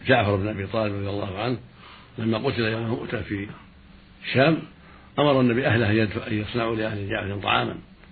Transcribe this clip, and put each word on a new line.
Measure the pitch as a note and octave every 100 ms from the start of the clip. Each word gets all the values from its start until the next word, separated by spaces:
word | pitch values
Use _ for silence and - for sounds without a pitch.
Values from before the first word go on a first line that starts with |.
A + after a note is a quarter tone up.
| -
جعفر | B2+ G2+ G2+
بن | G#2
أبي | G#2+ F#2+
طالب | A2+ G#2
رضي | G2+ G2+
الله | G2+ G2+ F#2
عنه | A#2 A#2+ - - - - - -
لما | A2+ A2
قتل | C3 G#2+
يوم | A2 A2+ A2+
مؤتة | - A2+ A#2
في | - G2+ G2+ - - - - - - -
الشام، | - A#2+ C#3+ D#3 - - - - - -
أمر | D3 C3+
النبي | B2 A#2 C3+
أهله | A2+ G#2
أن | G#2+
يدفع، | A2 A#2+ -
أن |
يصنعوا | G#2+ G#2 B2 A2+ A2
لأهل | A2 G#2 G2+
جعفر | A2 G2 G2+
طعاما، | G2 A#2 A2+ F2 - - -